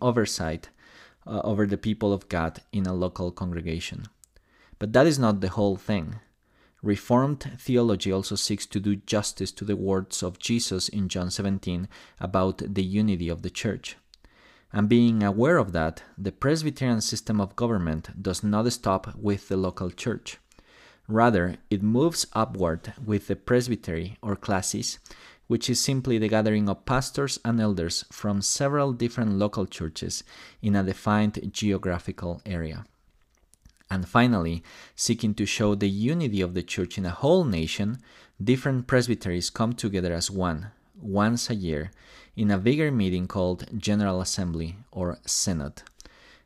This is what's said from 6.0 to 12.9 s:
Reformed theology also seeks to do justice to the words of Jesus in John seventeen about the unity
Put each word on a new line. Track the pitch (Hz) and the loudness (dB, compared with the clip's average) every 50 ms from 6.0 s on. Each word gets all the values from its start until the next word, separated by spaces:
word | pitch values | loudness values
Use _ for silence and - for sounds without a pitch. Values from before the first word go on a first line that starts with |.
| 78 78 104 110 - _ _ _ _ _ _ _ _ _ _ _ | -2 -6 -10 -12 -14 _ _ _ _ _ _ _ _ _ _ _
Reformed | - 101 101 - - - 120 120 131 139 147 139 - 135 - - | -2 -2 -2 -2 0 2 2 4 4 2 -2 -4 -6 -12 -12 -10
theology | - - 127 120 120 117 104 90 - 101 | -4 0 2 4 4 4 2 2 0 0
also | 95 95 95 - 104 | -2 -2 -2 -2 -4
seeks | 98 - - 107 98 - | -4 -2 -2 -2 -2 -4
to | - - 104 | -4 -6 -2
do | 95 104 101 | 0 0 0
justice | 98 - - - 104 104 - - - 95 92 | 0 -2 -2 -2 0 0 -2 -4 -6 -6 -8
to | - - 98 | -6 -8 -4
the | 104 101 | -4 -2
words | 90 92 95 95 95 95 - - - - | -2 0 0 0 0 -2 -4 -6 -6 -4
of | 92 92 - | -6 -6 -6
Jesus | - - 117 117 117 - 98 92 - - | -2 0 0 0 0 -2 -2 -2 -4 -2
in | - 104 98 92 | -2 -2 -2 -2
John | - 95 90 90 | -2 -2 -4 -4
seventeen | - - 98 98 98 95 - 95 87 87 92 - - - - - _ - | -4 -2 -2 -2 -2 -2 -2 -4 -4 -4 -4 -6 -10 -18 -20 -20 _ -10
about | - 95 95 95 92 95 95 - - - 101 | -8 -2 0 2 2 2 0 -2 -6 -4 -2
the | 98 | -2
unity | 95 92 | -2 0